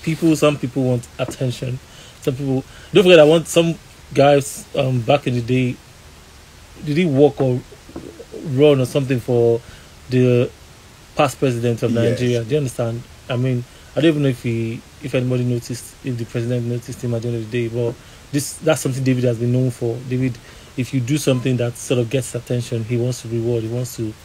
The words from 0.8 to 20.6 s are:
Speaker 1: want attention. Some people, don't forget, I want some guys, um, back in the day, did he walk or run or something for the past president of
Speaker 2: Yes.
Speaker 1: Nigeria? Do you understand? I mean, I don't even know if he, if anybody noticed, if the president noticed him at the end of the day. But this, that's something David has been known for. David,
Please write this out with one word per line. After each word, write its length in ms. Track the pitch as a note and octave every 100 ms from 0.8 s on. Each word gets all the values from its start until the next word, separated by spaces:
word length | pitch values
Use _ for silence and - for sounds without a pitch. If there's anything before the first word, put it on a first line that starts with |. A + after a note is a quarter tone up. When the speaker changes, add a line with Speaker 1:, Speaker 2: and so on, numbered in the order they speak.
Speaker 1:
want 240 | B2+ B2 - -
attention. 580 | C3 - C3 A#2+ B2+ B2+ - - - -
Some 140 | - C3
people, 280 | C#3 C3 - - -
don't 100 | F#3+
forget, 160 | F#3 F3
I 40 |
want 240 | D3+ E3 -
some 280 | E3+ E3+ D#3+ - - -
guys, 520 | C#3+ C#3 C#3+ C3+ - - -
um, 260 | C3 B2+
back 260 | A2 C#3+ -
in 80 | B2
the 60 |
day, 340 | A#2 B2+ B2 C3+ - - - - - - - - - -
did 140 | D3+ D3
he 80 | F3+
walk 340 | C3+ C#3+ -
or 200 | C3+ B2 - - - - - - - - F3+
run 260 | B2+ D3+ C#3
or 60 | B2
something 340 | C#3+ C3 C3
for 420 | - A#2+ A#2 A#2 - - - - -
the 400 | B2+ B2+ B2 B2 - - - - - - -
past 220 | C#3+ -
president 460 | C#3 A#2 A#2+ A2+
of 80 | A#2
Speaker 2:
Yes. 200 | A2+ A#2 A#2
Speaker 1:
Nigeria? 240 | B2 A#2+
Do 60 | A2+
you 60 | D3
understand? 460 | C3+ - A#2 A#2+ - - -
I 60 | B2
mean, 260 | C3 B2 A#2+ - - B2+
I 60 |
don't 80 | D#3
even 140 | D3+
know 60 | C#3
if 120 | B2
he, 400 | A#2+ A2+ A2+ A#2 - -
if 100 | C#3
anybody 300 | C3 B2+ B2+
noticed, 500 | B2 A#2+ - A#2+ - -
if 140 | C3+ A#2+
the 80 | A2+
president 400 | B2 A#2 B2 A#2+
noticed 380 | A#2+ - A#2+
him 100 | B2
at 80 | A#2
the 60 | A#2+
end 100 | A#2
of 140 | A2
the 180 | B2 A#2
day. 40 |
But 200 | A#2 A#2 A2+ - - -
this, 220 | C#3+ C3+
that's 280 | - D#3 D3
something 220 | C#3+ B2+
David 200 | C3 B2+ B2
has 120 | A2+
been 140 | A#2+
known 180 | B2+ B2+
for. 260 | A#2+ A#2+ A#2+ C3
David, 280 | B2+ C3 A#2 - -